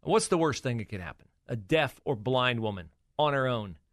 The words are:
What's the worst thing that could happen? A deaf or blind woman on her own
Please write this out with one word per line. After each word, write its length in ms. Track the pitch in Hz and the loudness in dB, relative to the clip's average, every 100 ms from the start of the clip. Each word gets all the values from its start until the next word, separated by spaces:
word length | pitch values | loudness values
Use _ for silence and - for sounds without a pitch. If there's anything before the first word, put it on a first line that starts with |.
What's 260 | - 214 214 | 2 2 4
the 100 | 180 | 2
worst 240 | 160 127 | 2 0
thing 140 | 135 120 | -2 -4
that 100 | 104 | -6
could 120 | 101 | -8
happen? 260 | 85 - - _ - | -10 -14 -20 _ -10
A 80 | 117 | -10
deaf 420 | 95 156 143 - | 0 2 2 -2
or 100 | - | -4
blind 460 | 107 107 127 123 117 | -4 0 2 2 0
woman 300 | 110 98 82 _ _ - | -2 -6 -10 _ _ -2
on 140 | 151 | 0
her 160 | 139 127 | 2 0
own 280 | 120 104 82 _ | -2 -6 -12 _